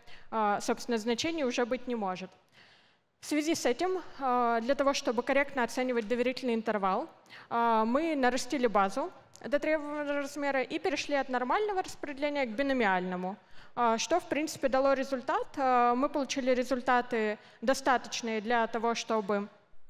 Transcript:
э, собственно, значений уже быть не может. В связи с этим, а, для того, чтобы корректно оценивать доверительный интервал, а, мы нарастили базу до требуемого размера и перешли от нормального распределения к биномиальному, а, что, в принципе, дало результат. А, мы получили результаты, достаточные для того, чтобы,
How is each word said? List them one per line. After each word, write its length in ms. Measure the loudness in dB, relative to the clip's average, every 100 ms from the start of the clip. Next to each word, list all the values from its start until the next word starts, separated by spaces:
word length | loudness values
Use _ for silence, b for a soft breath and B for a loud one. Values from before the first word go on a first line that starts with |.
| B B B
э, 280 | 0 2 0
собственно, 360 | 0 -2 -2 -2
значений 460 | 0 0 -2 0
уже 220 | 0 0 0
быть 220 | -2 -4
не 80 | -4
может. 340 | -2 -4 -8 -16 _ b b b b b _ _ -2
В 20 |
связи 280 | 0 0 0
с 100 | 0
этим, 380 | 0 0 -2 -6 -4
а, 420 | 0 2 2 2
для 140 | 2 2
того, 180 | 2
чтобы 300 | 0 0 -2
корректно 400 | 2 2 2 0
оценивать 440 | -2 0 0 0 0
доверительный 460 | 0 0 -2 -2
интервал, 560 | 0 0 0 2 0 -2 -12 B B B
а, 340 | 0 4 4
мы 320 | 4 2 0 2
нарастили 520 | 2 0 -2 0 2
базу 440 | 4 2 0 -6 -8 -20 -16
до 140 | -2 0
требуемого 560 | 2 0 -2 -6 -4
размера 480 | -4 -4 -4 -2 0
и 160 | -2 -2
перешли 380 | -2 -2 -2 -2
от 120 | 0
нормального 540 | -2 0 0 0 -2
распределения 640 | -4 -8 -10 -4 -2 0 -2
к 40 |
биномиальному, 840 | 0 0 2 4 2 0 -2 -4 -8 B B B 0
а, 220 | 2 2
что, 220 | 2 0
в 100 | 0
принципе, 380 | -2 -2 -2 0
дало 260 | 4 4
результат. 540 | 2 0 -2 0 -2 -2 0
А, 380 | 2 4 4 4
мы 120 | 2
получили 440 | 0 -2 0 2
результаты, 880 | 2 2 0 4 2 2 0 0 -4 B B
достаточные 800 | 0 2 2 2 0 -6 -4 -2
для 260 | 0 2 2
того, 260 | 0 0
чтобы, 560 | -2 -2 -2 0 -2 -2 -12 _ -16